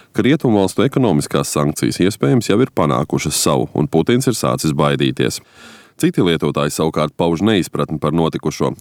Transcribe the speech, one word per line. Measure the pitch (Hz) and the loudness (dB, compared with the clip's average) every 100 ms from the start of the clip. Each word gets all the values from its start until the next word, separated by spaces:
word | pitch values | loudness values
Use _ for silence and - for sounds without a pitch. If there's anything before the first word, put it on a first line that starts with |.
| - - | -8 -2
ka | |
rietumvalstu | 110 151 135 104 95 - 120 | 2 2 2 2 2 0 0
ekonomiskās | 139 123 76 71 - 71 | 2 2 2 0 -2 -2
sankcijas | - 73 71 62 - 90 | -2 -2 0 -4 0 0
iespējams | - 139 135 - | 0 0 2 2
jau | 101 | 0
ir | 135 | 0
panākušas | - 80 62 - - - - | 0 0 0 -2 -2 -2 -2
savu, | - 71 - - | 0 0 0 -2
un | |
Putins | 73 80 78 120 131 | 0 0 2 2 0
ir | 113 | -2
sācis | 67 64 80 | -2 -2 -2
baidīties. | 71 73 69 69 64 60 - - - - - - | 0 0 0 0 0 -2 -4 -12 -20 -20 -20 -20
Citi | _ 160 175 98 | _ -2 2 2
lietotāji | 80 76 71 73 | 2 0 -2 -2
savukārt | - 80 80 76 | -2 -2 0 -4
pauž | - 85 82 101 | -2 -2 0 2
neizpratni | 107 78 - 71 76 | 2 0 -4 -4 -2
par | 73 | -2
notikušo, | 80 80 - 78 - 69 65 | 0 0 -2 -6 -2 -4 -4